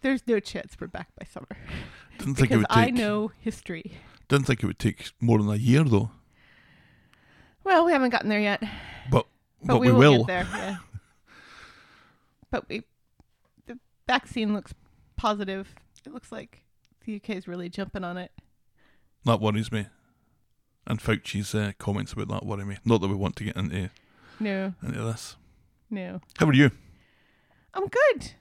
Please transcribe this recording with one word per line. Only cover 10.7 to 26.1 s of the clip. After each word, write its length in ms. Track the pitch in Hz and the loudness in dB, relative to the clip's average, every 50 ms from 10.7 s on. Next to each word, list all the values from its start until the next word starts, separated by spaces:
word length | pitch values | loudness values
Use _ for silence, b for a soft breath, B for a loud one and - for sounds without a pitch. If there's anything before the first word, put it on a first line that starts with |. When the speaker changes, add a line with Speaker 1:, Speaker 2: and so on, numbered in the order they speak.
| 202 175 | -8 -10
Speaker 2:
<laughs> 60 | - _ _ - _ _ _ _ _ b b b b b b b b b b b b b b b b b b b b b b b - _ | -12 _ _ -18 _ _ _ _ _ b b b b b b b b b b b b b b b b b b b b b b b -14 _
Speaker 1:
But 160 | - 226 - _ | -8 -8 -8 _
we, 140 | - 220 - _ _ _ _ _ _ _ _ _ _ _ _ _ _ _ _ | -12 -12 -12 _ _ _ _ _ _ _ _ _ _ _ _ _ _ _ _
the 120 | _ 240 254 _ _ _ _ _ - | _ -18 -18 _ _ _ _ _ -2
vaccine 460 | 247 269 - - - 247 220 208 208 | -2 -2 -2 -4 -6 -4 -2 -2 -2
looks 200 | 208 - - - _ _ _ _ _ _ _ _ | -4 -6 -12 -20 _ _ _ _ _ _ _ _
positive. 600 | - - 226 214 202 208 190 190 190 196 - - - _ _ _ - _ | -4 -2 -2 -2 -2 -4 -6 -6 -8 -10 -14 -18 -20 _ _ _ -20 _
It 80 | 277 311 | -20 -20
looks 180 | 254 _ - | -20 _ -16
like 320 | - 220 214 226 _ _ _ _ _ _ _ _ _ _ _ | -16 -16 -16 -18 _ _ _ _ _ _ _ _ _ _ _
the 80 | - 214 | -12 -12
U 60 | 202 | -12
K 160 | _ - 214 | _ -10 -10
is 120 | 185 190 - | -10 -10 -12
really 220 | 175 180 175 180 | -12 -10 -10 -12
jumping 340 | 175 - 196 190 - 202 185 | -10 -10 -10 -10 -8 -10 -10
on 140 | 175 175 180 | -8 -10 -10
it. 140 | 180 - _ - _ _ _ _ _ _ _ _ _ _ _ _ _ _ _ _ _ | -12 -14 _ -20 _ _ _ _ _ _ _ _ _ _ _ _ _ _ _ _ _
Speaker 2:
That 160 | 113 117 104 | 0 0 2
worries 300 | 107 107 104 107 110 - | 2 0 0 0 -4 -4
me. 160 | 113 110 101 101 _ _ _ _ _ _ _ _ _ _ _ _ _ _ _ _ _ _ _ | -4 -6 -6 -6 _ _ _ _ _ _ _ _ _ _ _ _ _ _ _ _ _ _ _
And 160 | - - 107 | -8 -8 -6
Fauci's, 520 | - - 110 - _ - - 98 104 - - | -2 -2 -2 -2 _ -6 -6 -6 -6 -4 -4
uh, 200 | 107 104 101 98 _ | -4 -4 -4 -6 _
comments 360 | - - 101 101 101 101 - | -6 -4 -4 -4 -6 -8 -8
about 160 | - 107 101 | -10 -8 -6
that 160 | 104 - - | -6 -8 -6
worry 180 | - 104 98 98 | -8 -8 -8 -8
me. 140 | 101 98 98 _ | -10 -12 -6 _
Not 160 | 117 110 110 | 2 2 2
that 80 | 87 98 | 2 0
we 60 | 101 | -4
want 200 | 98 98 - - - | -2 -4 -6 -6 -6
to 60 | 104 | -8
get 140 | 107 - - | -8 -6 -6
into, 320 | 95 80 - 95 92 92 _ b b b b b b b b b | -6 -4 -4 -6 -6 -8 _ b b b b b b b b b
Speaker 1:
No. 340 | 220 208 196 190 190 190 180 _ | -6 -4 -4 -4 -6 -6 -8 _
Speaker 2:
into 200 | - - - - 110 | -10 -10 -8 -6 -6
this. 320 | 113 113 113 - - - _ _ _ _ _ _ _ _ _ _ _ | -6 -8 -8 -12 -16 -18 _ _ _ _ _ _ _ _ _ _ _
Speaker 1:
No. 320 | 220 196 185 180 | -10 -10 -10 -10